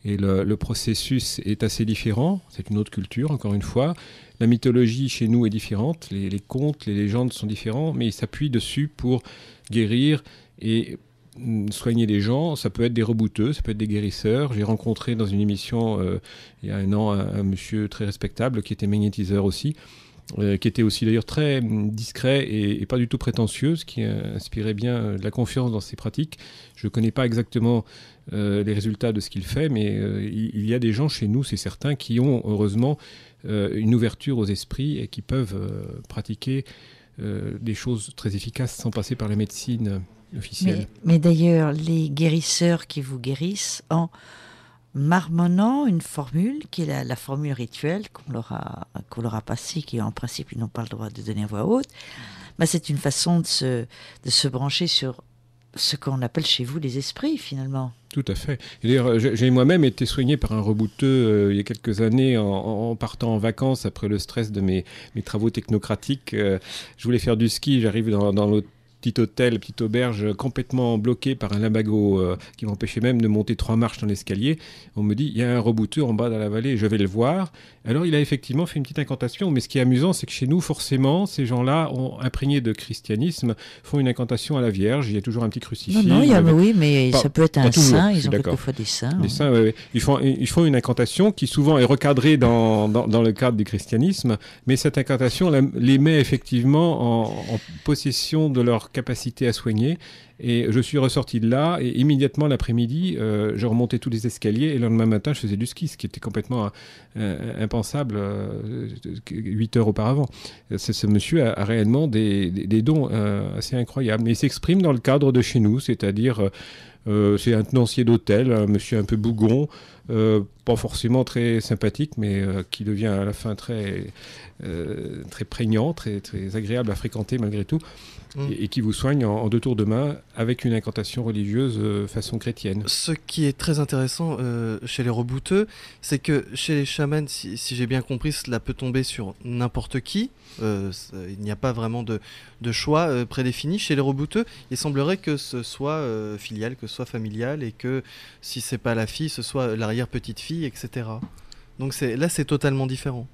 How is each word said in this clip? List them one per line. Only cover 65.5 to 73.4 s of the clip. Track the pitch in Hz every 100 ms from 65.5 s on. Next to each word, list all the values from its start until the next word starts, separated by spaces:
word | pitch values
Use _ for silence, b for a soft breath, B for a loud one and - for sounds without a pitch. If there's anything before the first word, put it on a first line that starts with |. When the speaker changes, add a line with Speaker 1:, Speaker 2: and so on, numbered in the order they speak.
Speaker 1:
technocratiques. | 110 - 107 - 104 - 139 -
Euh, | 107 101 95 B B B B
je |
voulais | 113 123
faire | - 113
du | 113
ski, | - - 135
j'arrive | 110 104 113
dans, | 101 101
dans | 98 104
l'autre | 104 104 _ _ _
petit | - 113
hôtel, | 113 - 123 113
petite | - -
auberge, | 113 117 123 107 104
complètement | 101 135 123 123 127 120 113
bloqué | 107 123 -
par | 131 104
un | 104
limbago, | 110 110 107 107 101 98
euh, | 90 90 B -
qui | 110
m'empêchait | 101 107 -
même | 117 127
de | 113
monter | 107